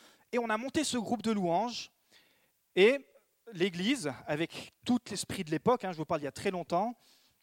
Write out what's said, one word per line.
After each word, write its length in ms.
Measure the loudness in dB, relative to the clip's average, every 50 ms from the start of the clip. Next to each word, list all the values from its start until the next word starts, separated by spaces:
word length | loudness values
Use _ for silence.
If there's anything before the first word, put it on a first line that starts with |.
| -20 -20 -20 _ _ -4
et 80 | -4 -2
on 100 | 0 0
a 60 | -2
monté 280 | -2 -2 -2 -2 -2 0
ce 120 | 0 0
groupe 260 | -2 -2 -2 -2 -2
de 100 | 0 0
louanges, 580 | 0 2 2 2 2 2 0 -2 -4 -8 -12 -14 _ _ _ _ _ -20 _ _ _ _ _ _ _ _ _ _ 4
et 280 | 6 8 8 6 4 -4 _ _ -20 _ _ _ _ -20 -8
l'église, 600 | -2 0 0 0 0 0 0 0 0 0 -2 -6 -6 -6 -6
avec 460 | -4 -2 -2 -2 -4 -6 -12 -16 -16 _ _ 0
tout 160 | 2 2 2 0 -4
l'esprit 320 | -8 -8 -6 -6 -6 -6
de 80 | -4 -2
l'époque, 340 | -2 0 4 2 2 2 0
hein, 60 | -6
je 60 | -6
vous 80 | -4 -4
parle 160 | -2 -2 -2
il 40 | -2
y 40 | -4
a 40 |
très 200 | -6 -4 -4 -2
longtemps, 440 | -2 -2 -4 0 0 0 0 0 -4 _ _ _ _ _ _ _ _ _